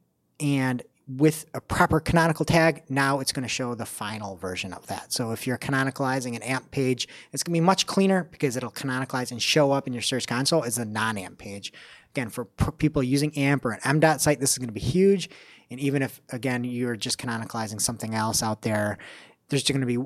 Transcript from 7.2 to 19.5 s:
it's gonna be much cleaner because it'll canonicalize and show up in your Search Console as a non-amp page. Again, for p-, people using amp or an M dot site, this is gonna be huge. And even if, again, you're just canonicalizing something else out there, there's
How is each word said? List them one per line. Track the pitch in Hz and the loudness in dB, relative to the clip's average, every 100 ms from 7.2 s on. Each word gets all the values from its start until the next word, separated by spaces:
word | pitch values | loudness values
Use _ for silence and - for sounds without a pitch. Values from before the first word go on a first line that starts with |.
| - | -12
it's | - | -8
gonna | - | -2
be | 165 | 2
much | 170 185 - | 4 4 2
cleaner | - 196 190 165 | 2 4 4 0
because | - 143 120 | -2 -2 -2
it'll | 123 | -6
canonicalize | - 135 127 131 - - | -6 -4 -4 -4 -4 -4
and | 120 | -4
show | - 160 143 | 2 4 4
up | 139 135 | 4 0
in | |
your | 120 | -4
Search | - 127 - | -2 -2 -2
Console | 120 139 165 | 0 2 2
as | 120 113 | 0 -2
a | |
non-amp | 110 107 110 107 92 90 | -4 -2 -2 -2 -8 -12
page. | 104 101 - - - - _ | -14 -12 -14 -16 -20 -20 _
Again, | - 117 | -6 -6
for | - | -6
p-, | 120 - - - | -10 -2 -2 2
people | 156 147 | 2 2
using | 127 139 151 147 | 2 2 2 2
amp | 139 143 | 2 2
or | 123 | 0
an | 107 | -2
M | - 151 | 0 4
dot | 160 147 | 4 4
site, | 156 143 | 2 2
this | 139 | 0
is | - | -2
gonna | 123 | -4
be | 107 | -4
huge. | 113 175 196 196 - - - - _ | 0 4 6 4 0 -12 -20 -20 _
And | 123 | -4
even | 139 139 | 0 0
if, | 131 - - | -2 -6 -10
again, | 127 131 123 | -6 -2 -2
you're | 123 120 123 113 | -4 -4 -4 -4
just | 123 - | -4 -6
canonicalizing | 123 113 123 117 110 107 | -4 -6 -6 -6 -6 -2
something | - 117 113 | -2 -2 -4
else | 110 110 110 | -2 0 0
out | 113 107 | -2 -2
there, | 113 107 104 101 - - - _ | -2 0 0 -4 -10 -20 -20 _
there's | _ | _